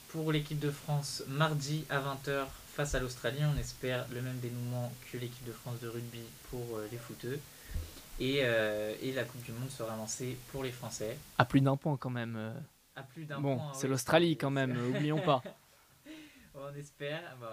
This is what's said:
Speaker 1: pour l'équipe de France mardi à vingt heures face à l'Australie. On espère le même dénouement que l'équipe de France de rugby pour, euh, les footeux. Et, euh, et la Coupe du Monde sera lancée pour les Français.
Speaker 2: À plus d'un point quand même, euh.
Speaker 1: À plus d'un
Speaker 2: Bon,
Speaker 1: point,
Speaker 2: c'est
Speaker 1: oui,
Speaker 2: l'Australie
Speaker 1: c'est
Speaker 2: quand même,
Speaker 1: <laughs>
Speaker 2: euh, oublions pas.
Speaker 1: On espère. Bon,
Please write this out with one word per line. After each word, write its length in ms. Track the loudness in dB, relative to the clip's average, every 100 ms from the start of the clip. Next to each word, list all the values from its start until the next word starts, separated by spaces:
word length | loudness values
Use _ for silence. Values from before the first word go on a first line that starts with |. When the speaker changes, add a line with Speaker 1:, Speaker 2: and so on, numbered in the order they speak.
| -6
Speaker 1:
pour 240 | -2 4
l'équipe 280 | 4 2 0
de 120 | 0
France 520 | 0 0 0 0 -4 -2
mardi 580 | 4 4 4 2 0 2
à 80 | 0
vingt 280 | 0 -2 0
heures 220 | 0 0 -6 -8 -2
face 200 | 2 2
à 40 |
l'Australie. 420 | 0 0 0 4 4 4
On 40 |
espère 460 | 0 -2 0 0 0
le 100 | -2
même 160 | -2 -2
dénouement 520 | -4 -2 -2 -2 -2 -6 -8
que 60 | -6
l'équipe 280 | -6 -6 -10
de 60 |
France 280 | -8 -6 -6
de 60 | -4
rugby 340 | -6 -6 -8 -12 -14 -8
pour, 100 | -6 -4 -4
euh, 100 | -4
les 60 | -6
footeux. 420 | -8 -6 -4 -4 -6 -16 -4 -4 -4 -10 -10 -2
Et, 200 | 2 4
euh, 500 | 6 6 4 2 0 -2
et 100 | -2
la 100 | 0 -2
Coupe 180 | -4
du 80 | -8
Monde 180 | -6 -6
sera 260 | -4 -4 -4
lancée 420 | -4 -4 -4 -4 -6
pour 120 | -4
les 80 | -4
Français. 440 | -4 -6 -4 -4 -4 -2 2
Speaker 2:
À 80 | 6
plus 160 | 6
d'un 160 | 6 4
point 180 | 0 -2
quand 120 | -2
même, 260 | -4 -4 -4
euh. 160 | -6 -8 -12 _ _ -16
Speaker 1:
À 80 |
plus 220 | -14 -12 -8
d'un 140 | -2
Speaker 2:
Bon, 180 | 0 0
Speaker 1:
point, 140 | -2
Speaker 2:
c'est 120 | -2 0
Speaker 1:
oui, 60 |
Speaker 2:
l'Australie 400 | 2 6 8 8
Speaker 1:
c'est 60 | 4
Speaker 2:
quand 120 | 2
même, 220 | 2 2
Speaker 1:
<laughs> 60 | 2
Speaker 2:
euh, 120 | 2
oublions 320 | 2 4 4
pas. 200 | 6 4 2 -14 -20 -20 -20 -20 -18 -16 -16 -20 -16 -10
Speaker 1:
On 200 | -10 -8
espère. 440 | -12 -6 -4 -4 -6 -10
Bon, 60 | -8